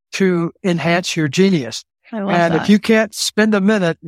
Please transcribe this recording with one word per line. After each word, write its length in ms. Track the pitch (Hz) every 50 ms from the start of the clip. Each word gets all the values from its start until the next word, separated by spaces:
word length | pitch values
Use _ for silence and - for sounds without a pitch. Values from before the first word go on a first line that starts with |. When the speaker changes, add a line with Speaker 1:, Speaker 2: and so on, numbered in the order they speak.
| _ _
Speaker 1:
to 400 | - - 196 185 180 170 170 165 - _
enhance 540 | - 196 170 165 156 170 170 180 180 - -
your 120 | 170 156 147
genius. 560 | 131 - 190 196 190 156 127 117 - - - _ _ _ _ -
Speaker 2:
I 80 | - 220
love 100 | 196 196
Speaker 1:
And 240 | 180 175 170 170 165
Speaker 2:
that. 80 | 160
Speaker 1:
if 60 | - -
you 100 | 208 208
can't 360 | - - 226 220 220 214 -
spend 400 | - - - - - 214 220 208
a 60 | 202
minute, 380 | 190 202 220 208 180 165 160 - -